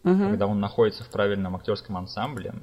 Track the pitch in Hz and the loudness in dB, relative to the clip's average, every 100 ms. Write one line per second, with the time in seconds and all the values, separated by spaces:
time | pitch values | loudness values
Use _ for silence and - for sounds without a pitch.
0 | 170 190 202 208 101 104 101 - 110 - | 6 4 4 2 0 0 -2 2 2 2
1 | - 104 101 98 92 92 - 104 - 92 | -8 0 0 0 -4 -4 -4 -4 -4 -8
2 | 98 - 123 127 92 - | -8 -6 -6 -6 -10 -12